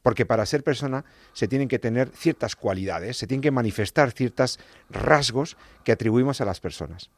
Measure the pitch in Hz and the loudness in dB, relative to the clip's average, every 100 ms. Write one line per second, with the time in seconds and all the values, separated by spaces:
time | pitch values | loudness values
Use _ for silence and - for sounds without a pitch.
0 | 123 110 104 113 104 147 135 131 143 131 | 2 2 2 2 2 0 0 -2 -4 -6
1 | - _ - - 107 135 139 123 120 120 | -8 _ -20 -6 -2 0 0 -2 0 0
2 | 131 - 165 - 110 - 107 95 95 82 | 0 0 -2 0 -6 -2 -2 -2 -2 -4
3 | 98 123 104 135 143 131 113 104 101 - | -6 -8 -4 0 2 2 0 -2 -2 2
4 | 135 - 123 - 127 - - - _ 95 | 2 2 -2 0 -2 -2 -16 -20 _ -4
5 | 123 151 123 120 156 - - - - 113 | 2 2 2 -2 -4 -8 -20 -6 0 2
6 | 110 117 131 135 104 90 90 - 76 85 | 4 4 2 0 -2 -2 -6 -8 -10 -12
7 | - | -18